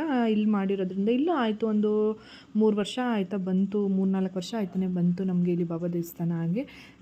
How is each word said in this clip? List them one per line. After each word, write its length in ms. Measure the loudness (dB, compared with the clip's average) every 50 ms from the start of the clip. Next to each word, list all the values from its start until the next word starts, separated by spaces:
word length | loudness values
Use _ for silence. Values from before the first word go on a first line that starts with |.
| -2 -2
ಆ, 160 | 0 0 2
ಇಲ್ಲಿ 200 | 2 2 2 2
ಮಾಡಿರೋದ್ರಿಂದ 600 | 2 2 2 2 0 0 0 -2 -2 -2 -2 0 2
ಇಲ್ಲೂ 240 | 2 2 2 2 2
ಆಯ್ತು, 360 | 2 0 0 0 0 0 0
ಒಂದು 520 | 2 2 2 2 2 2 2 0 -2 -4 -10 -20 -20 -20 -14 -4 0
ಮೂರು 200 | 4 4 4 4
ವರ್ಷ 220 | 2 0 -2 -2 -4 -2
ಆಯ್ತಾ 320 | 0 0 0 -2 -2 -2
ಬಂತು, 520 | -4 -2 0 2 2 2 2 0 0 0 2
ಮೂರ್ನಾಲ್ಕು 480 | 2 2 2 2 2 0 0 -2 -2
ವರ್ಷ 180 | -6 -6 -6 -4 -4
ಆಯ್ತಾನೆ 280 | -4 -4 -2 -2 -2
ಬಂತು 380 | -2 0 2 2 2 2 0 0
ನಮ್ಗೆ 280 | 0 2 2 2 2 2
ಇಲ್ಲಿ 120 | 0 0
ಬಾಬಾ 220 | -2 -2 -4 -4
ದೇವಸ್ಥಾನ 460 | -2 -2 -2 -4 -6 -6 -4 -2 -2 -2
ಆಗಿ. 320 | 0 0 0 -2 -2 -4 -6 -10 -20 -20 -20 -10 0